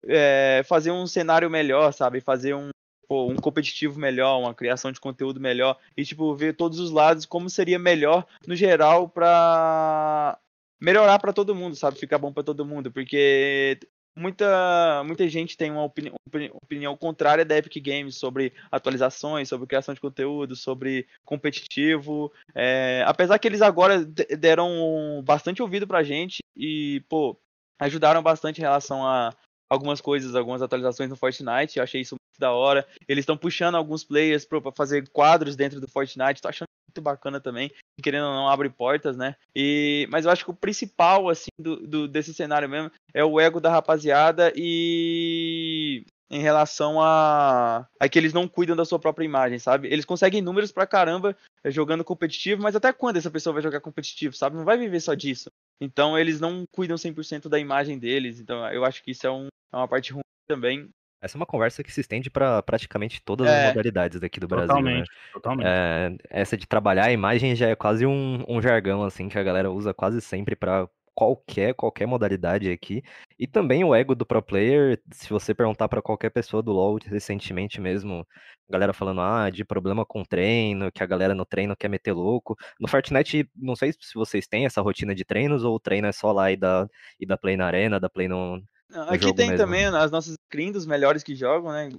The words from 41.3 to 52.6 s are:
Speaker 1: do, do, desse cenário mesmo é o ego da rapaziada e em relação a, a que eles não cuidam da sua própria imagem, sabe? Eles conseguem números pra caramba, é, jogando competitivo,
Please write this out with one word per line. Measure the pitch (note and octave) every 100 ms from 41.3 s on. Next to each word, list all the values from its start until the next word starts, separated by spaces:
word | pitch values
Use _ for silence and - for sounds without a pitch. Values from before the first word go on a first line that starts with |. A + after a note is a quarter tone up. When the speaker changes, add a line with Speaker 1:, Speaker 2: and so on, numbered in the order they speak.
| E3 - -
Speaker 1:
do, | D#3+ D#3+ D#3
do, | D3+ D3
desse | D3 D3+
cenário | D#3 D3+ D3 C#3
mesmo | D3 D#3 _ _
é | D3
o | D#3 D#3
ego | E3 E3
da | E3
rapaziada | E3 D#3 D#3+ D3+ C#3 D#3+ E3 E3+ C3
e | E3+ E3 E3+ E3+ E3 E3+ E3 E3 E3 E3 D#3+ D#3+ D3+ B2+ - _ _
em | C#3+
relação | D3+ D3+ D3+ - D3+ D#3
a, | D#3+ D#3+ D#3 D3 C#3+ B2 A#2+ A#2 B2+ _
a | C#3
que | E3+
eles | D#3+
não | E3 F3+
cuidam | - E3+ E3
da |
sua | E3 E3
própria | D#3 D#3 D#3+
imagem, | C#3 B2+ A#2+
sabe? | B2+ C3+ C#3
Eles | D3+ C#3+
conseguem | F3 G3 G#3
números | F3+ F#3+ G#3
pra | - F#3+
caramba, | G3+ E3+ F3 G3+ F#3+ _ _
é, | D3
jogando | C#3 D3+ E3
competitivo, | D#3+ F3+ E3 - F#3+ G3+